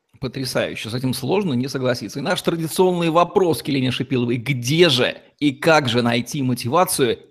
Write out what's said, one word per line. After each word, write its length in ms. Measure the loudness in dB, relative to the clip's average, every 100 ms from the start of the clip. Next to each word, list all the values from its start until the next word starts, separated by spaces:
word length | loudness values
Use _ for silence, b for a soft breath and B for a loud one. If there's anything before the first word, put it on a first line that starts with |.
| _ _
Потрясающе. 720 | -10 -6 -6 -2 -4 -6 -8
С 40 |
этим 200 | -6 -4
сложно 400 | -4 -2 -2 0
не 160 | -2 -2
согласиться. 500 | -4 -2 -2 -6 -8
И 20 |
наш 200 | -4 -2
традиционный 680 | -2 -2 -4 2 2 2 2
вопрос 540 | 4 4 2 2 0
к 40 | -2
Елене 220 | -2 0
Шипиловой. 440 | -2 -2 -2 0 -2
Где 540 | -2 -4 0 4 4
же 280 | 4 0 -2 -14 _
и 120 | -2
как 360 | 0 4 4 4
же 140 | 0
найти 400 | 0 0 -2 -4
мотивацию 760 | -2 -2 0 0 2 2 0 0 -4